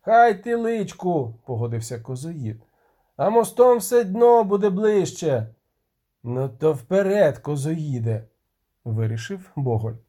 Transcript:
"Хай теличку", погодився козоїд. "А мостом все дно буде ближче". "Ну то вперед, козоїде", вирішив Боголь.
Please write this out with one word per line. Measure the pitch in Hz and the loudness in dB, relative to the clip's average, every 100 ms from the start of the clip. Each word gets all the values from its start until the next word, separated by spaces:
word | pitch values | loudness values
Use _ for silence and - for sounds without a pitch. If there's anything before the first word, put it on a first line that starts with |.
"Хай | - 226 240 185 | 4 6 6 2
теличку", | 240 233 226 226 180 - 180 165 117 113 - | -4 -2 -2 -4 -6 -4 -2 -2 -4 -10 -8
погодився | 117 117 117 113 120 | -6 -4 -6 -8 -12
козоїд. | 113 127 160 165 113 110 _ _ _ _ _ - | -10 -10 -10 -10 -10 -12 _ _ _ _ _ -4
"А | 170 | 2
мостом | 233 220 - 247 240 | 2 0 4 4 4
все | - 240 | 2 0
дно | 202 202 240 233 | 0 4 6 6
буде | 214 202 208 | 4 0 0
ближче". | 185 214 208 156 - 160 127 110 _ _ _ _ _ _ _ | 0 2 2 0 -4 -2 -2 -4 _ _ _ _ _ _ _
"Ну | 120 123 135 | -8 -6 -6
то | 113 156 | -2 -2
вперед, | 143 - 190 190 202 165 - | -2 -2 0 0 2 2 2
козоїде", | - 147 143 160 151 123 113 107 - _ _ _ _ _ 120 | -8 -6 -4 -4 -4 -4 -4 -6 -8 _ _ _ _ _ -6
вирішив | 110 110 117 - 196 185 - | -4 -4 -6 -10 -12 -12 -6
Боголь. | 131 113 110 110 | -2 -2 -4 -10